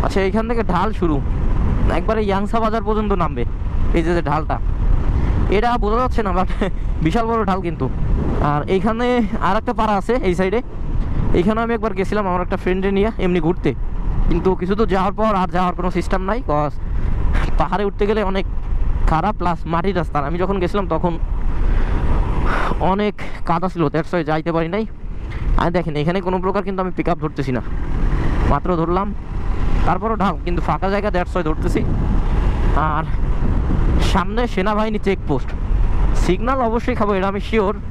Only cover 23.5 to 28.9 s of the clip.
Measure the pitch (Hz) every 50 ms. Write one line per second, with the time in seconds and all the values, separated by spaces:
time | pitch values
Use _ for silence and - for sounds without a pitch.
23.5 | 170 170 170 185 - 175 165 143 131 151 165 - - 175 160 139 156 160 151 165
24.5 | 165 165 165 165 175 214 226 202 - - - - - - - - - - - -
25.5 | - - - 170 170 180 165 165 151 147 147 156 175 196 180 185 185 185 175 185
26.5 | 196 202 202 196 196 185 185 185 170 - 156 175 170 156 147 156 - - 139 127
27.5 | 127 117 - - - - - - - - - - - - - - - - - -
28.5 | - 143 - - 180 160 165 165